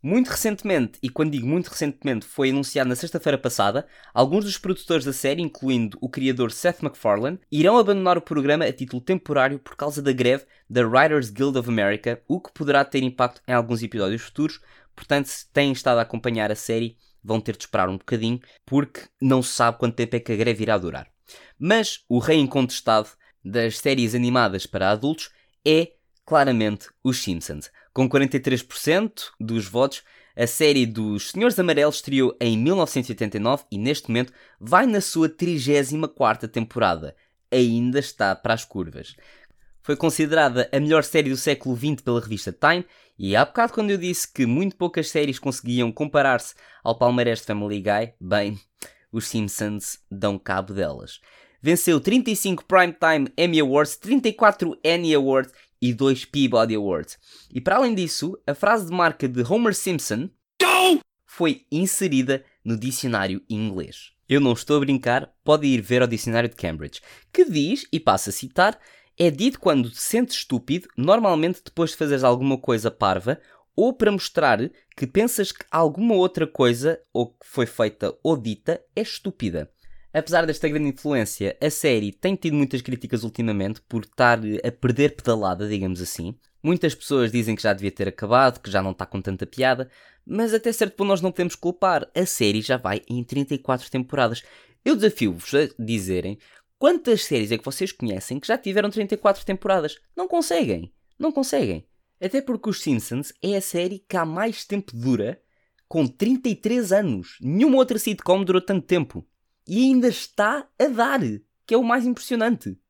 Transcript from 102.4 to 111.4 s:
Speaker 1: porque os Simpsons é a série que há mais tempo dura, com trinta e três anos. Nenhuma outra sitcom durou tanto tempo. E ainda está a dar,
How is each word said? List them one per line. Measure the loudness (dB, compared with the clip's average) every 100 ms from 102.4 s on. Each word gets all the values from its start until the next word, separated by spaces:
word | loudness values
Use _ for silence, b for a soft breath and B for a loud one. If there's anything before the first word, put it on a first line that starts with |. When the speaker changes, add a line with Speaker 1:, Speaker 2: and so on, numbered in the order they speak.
Speaker 1:
porque | -2 -6 -4
os | -4
Simpsons | -2 -2 -2 -8 -8 -8
é | -4 -2
a |
série | -2 -4 -4 -6
que | _ -4
há | -2
mais | -2 -4 -6
tempo | -6 -6 -6 -6
dura, | -2 0 -2 -6 _ _ _ _ _
com | -2 -2
trinta | 0 0 0 -2
e | -4
três | -2 -2 2
anos. | 0 2 -4 -8 -10
Nenhuma | -4 2 4 4
outra | 4 0
sitcom | -4 -6 0 2
durou | 4 0
tanto | 2 -4 0
tempo. | 0 0 -8 -16 _ _ _ -6
E | 2
ainda | 4 6 4
está | 0 -10 -2 -2 -2 -8 _
a | -2
dar, | 2 0 0 -2 -6